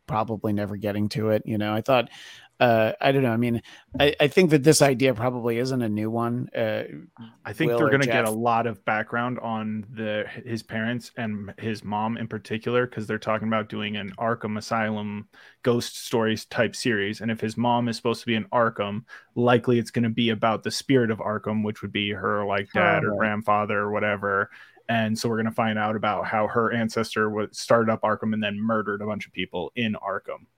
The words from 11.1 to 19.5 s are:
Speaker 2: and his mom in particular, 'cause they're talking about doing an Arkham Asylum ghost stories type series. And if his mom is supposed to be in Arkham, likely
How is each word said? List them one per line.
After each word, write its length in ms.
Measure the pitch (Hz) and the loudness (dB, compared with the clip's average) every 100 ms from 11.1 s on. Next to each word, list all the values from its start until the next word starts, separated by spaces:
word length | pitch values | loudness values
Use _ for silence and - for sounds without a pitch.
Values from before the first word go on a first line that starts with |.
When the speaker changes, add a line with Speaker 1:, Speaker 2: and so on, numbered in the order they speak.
| - | -8
Speaker 2:
and 360 | 113 104 98 - | -6 -6 -8 -8
his 240 | 110 104 | -6 -6
mom 340 | 95 104 110 113 | -6 -4 -2 -4
in 120 | 113 | -6
particular, 580 | 110 - 110 117 123 123 | -10 -6 -6 -2 0 0
'cause 200 | - 107 | -4 -4
they're 100 | 107 | -4
talking 300 | - 110 110 | -2 -2 0
about 200 | 113 104 | -2 -2
doing 280 | 110 104 104 | -6 -6 -6
an 160 | 98 95 | -8 -6
Arkham 380 | 117 113 110 107 | -4 -2 -4 -6
Asylum 720 | - 117 110 107 104 104 104 - - _ | -4 -2 -2 -2 -6 -10 -12 -20 -20 _
ghost 320 | - 120 - - | 2 2 0 -8
stories 400 | - 120 110 110 | -4 0 0 0
type 320 | - - 110 - | -2 0 0 0
series. 440 | 127 110 98 107 | 0 0 0 -2
And 100 | 110 | -4
if 100 | 113 | -4
his 160 | 110 113 | -4 -2
mom 320 | 120 120 120 | 0 2 0
is 80 | 113 | -2
supposed 240 | 120 113 | -2 -2
to 60 | - | 0
be 100 | 113 | -2
in 80 | 104 | 0
Arkham, 580 | 123 113 110 101 101 - - - | 2 2 0 -4 -6 -10 -16 -10
likely 460 | - 123 | 0 4